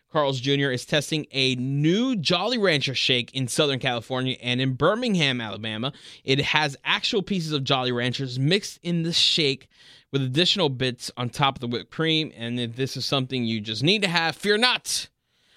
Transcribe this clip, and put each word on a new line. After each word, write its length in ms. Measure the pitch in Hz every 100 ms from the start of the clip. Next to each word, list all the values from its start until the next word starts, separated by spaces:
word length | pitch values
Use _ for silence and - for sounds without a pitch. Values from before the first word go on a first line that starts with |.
| _
Carl's 300 | 156 139 131
Junior 300 | 131 139 139
is 140 | 123
testing 420 | - 151 - 160 -
a 240 | 135 131
new 600 | 127 127 139 156 202 262
Jolly 440 | 226 139 175 214 247
Rancher 360 | 196 147 139
shake 380 | 127 - 123 120
in 160 | 135 127
Southern 300 | - 147 127
California 580 | 131 117 - 127 131 -
and 180 | 123 123
in 140 | 135
Birmingham, 680 | 127 156 220 247 185 139 123
Alabama. 540 | 110 104 110 107 131 - - -
It 160 | - 135
has 340 | 143 151 151 139
actual 380 | 147 202 - 202
pieces 300 | 180 190 160
of 120 | 147
Jolly 280 | 135 135 127
Ranchers 460 | 120 123 120 131 127
mixed 400 | 139 202 - -
in 220 | 175 170
the 80 | 165
shake 540 | 165 - - 143 135 _ _ - - -
with 80 | 139
additional 480 | 131 139 175 196 151
bits 420 | 127 127 117 - -
on 140 | 123
top 260 | - 139 131
of 40 |
the 40 | 120
whipped 240 | 117 -
cream. 400 | - 160 156 147 -
And 240 | 117 123
if 160 | 117 120
this 180 | 135 135
is 80 | -
something 400 | 139 127 127 117
you 160 | 113
just 200 | 107 107
need 200 | 147 214
to 60 | 190
have, 280 | 170 165 -
fear 220 | 202 208
not. 500 | 247 220 - - - _ _ _ _